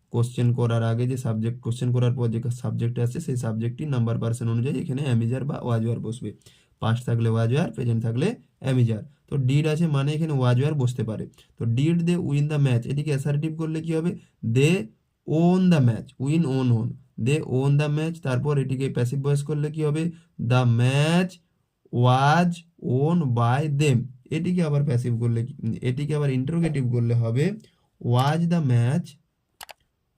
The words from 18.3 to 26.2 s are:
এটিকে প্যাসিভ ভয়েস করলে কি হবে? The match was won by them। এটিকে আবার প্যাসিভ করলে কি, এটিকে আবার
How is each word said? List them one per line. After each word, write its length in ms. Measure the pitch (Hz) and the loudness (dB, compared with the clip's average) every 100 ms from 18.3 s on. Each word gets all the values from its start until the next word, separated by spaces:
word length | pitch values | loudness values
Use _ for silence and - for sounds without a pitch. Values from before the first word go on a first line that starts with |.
| 123 143 143 | -2 0 -2
এটিকে 220 | 131 131 135 120 | -2 -2 -4 -2
প্যাসিভ 220 | 123 139 139 | -2 -2 -2
ভয়েস 160 | 143 143 | -2 -2
করলে 180 | 151 151 156 | -4 -4 -2
কি 60 | 151 | -2
হবে? 160 | 156 170 - _ - 113 | -2 -4 -6 _ -6 0
The 100 | 127 123 117 | 2 4 4
match 520 | 123 139 156 175 185 - _ _ _ _ _ | 2 2 2 2 0 -6 _ _ _ _ _
was 560 | 120 123 131 143 165 180 170 - _ 151 | 2 4 4 4 4 2 -2 -10 _ -2
won 240 | 127 151 175 135 117 | 0 2 2 2 2
by 220 | 117 135 156 139 | 2 2 0 2
them। 180 | 151 120 120 - - 156 | 2 2 0 -10 -8 -4
এটিকে 260 | 175 180 156 | -2 0 2
আবার 120 | 143 143 | 0 0
প্যাসিভ 240 | 120 123 113 | 0 0 -2
করলে 200 | 120 117 117 | 0 -2 -4
কি, 60 | - 113 - 123 | -6 -6 -4 -2
এটিকে 240 | 127 147 | -2 -2
আবার 100 | 151 | -2